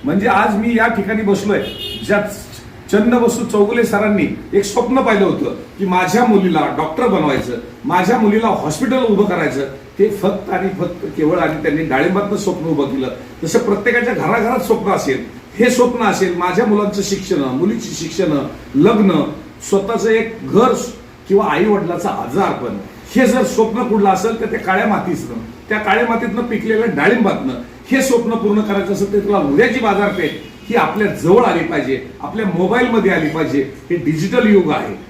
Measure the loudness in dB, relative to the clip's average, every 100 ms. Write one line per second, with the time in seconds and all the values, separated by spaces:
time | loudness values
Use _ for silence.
0 | 0 2 4 4 2 2 0 2 2 0
1 | -2 -2 2 0 2 -2 -2 -8 -10 -10
2 | -2 0 -2 -10 -16 -18 -18 -20 0 2
3 | 4 4 2 0 -2 2 2 2 2 2
4 | 2 2 0 -4 -2 0 0 -2 2 2
5 | 2 2 2 0 -4 -6 -14 -6 0 0
6 | 2 2 4 4 4 0 0 -2 -4 -2
7 | 0 2 0 -2 -4 -8 -10 -10 -2 0
8 | 2 2 4 2 2 -2 -4 -4 0 0
9 | 2 2 2 0 -2 -2 -6 -10 -14 0
10 | 0 2 -2 -2 -4 -4 -4 -4 -6 -6
11 | -8 -2 0 2 0 -2 -2 -2 0 0
12 | 2 0 -2 -2 -2 -4 -2 -2 -2 -2
13 | -6 -8 -14 -8 -2 0 2 0 0 0
14 | 0 -2 0 0 0 -2 0 0 2 0
15 | 0 -4 -6 -16 -16 2 2 4 2 2
16 | 0 2 0 0 0 0 2 2 0 -2
17 | -4 -4 -2 -2 0 0 0 -2 -6 -8
18 | -6 -2 0 0 -4 -10 -4 4 4 6
19 | 4 2 -2 -8 -16 -18 -2 0 0 -2
20 | 2 2 0 -8 0 2 4 2 -4 -12
21 | -20 -20 0 2 2 2 2 2 0 -4
22 | -4 -4 -4 -2 -2 -2 -6 -8 -12 -18
23 | -2 2 4 4 2 2 0 0 0 2
24 | 2 2 0 -2 -4 -4 -2 0 0 0
25 | -2 -6 -6 -10 -12 -16 -6 -4 0 0
26 | 0 -2 -2 -4 -4 -4 0 0 0 2
27 | 2 2 0 0 -4 -6 -12 -18 -2 0
28 | 2 2 2 0 2 0 0 -2 -2 -2
29 | 0 0 0 0 2 2 2 2 0 0
30 | 0 -2 -4 -6 -14 -18 -4 0 0 0
31 | -2 0 4 4 4 0 -2 -2 -2 -4
32 | -6 -14 -10 -4 -2 0 0 2 2 2
33 | 2 2 0 -2 0 0 -2 -8 -6 -2
34 | 0 -2 2 2 6 6 4 -2 -4 -10